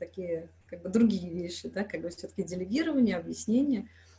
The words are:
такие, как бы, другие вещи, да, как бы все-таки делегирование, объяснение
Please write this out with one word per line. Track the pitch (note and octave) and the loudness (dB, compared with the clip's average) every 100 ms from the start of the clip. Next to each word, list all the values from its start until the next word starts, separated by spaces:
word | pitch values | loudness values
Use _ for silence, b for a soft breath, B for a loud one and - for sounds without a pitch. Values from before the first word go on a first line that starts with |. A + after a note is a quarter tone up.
такие, | F3 - F3 E3 E3 - _ | -10 -8 -4 -4 -6 -16 _
как | F3 | -10
бы, | F#3 | 0
другие | G#3+ A3+ F#3+ F3 | 4 6 4 -2
вещи, | E3+ E3+ E3+ - | -4 -6 -6 -8
да, | F#3+ | -6
как | G3 D#3+ | -4 -4
бы | E3+ | -6
все-таки | - - - | -8 -8 -6
делегирование, | E3 F3+ F#3 B3+ E4 C#4 A3+ F3+ | -4 -6 -2 0 2 4 4 4
объяснение | E3 D#3+ - A#3 C#4+ A3 B B B | -4 -6 0 2 4 2 B B B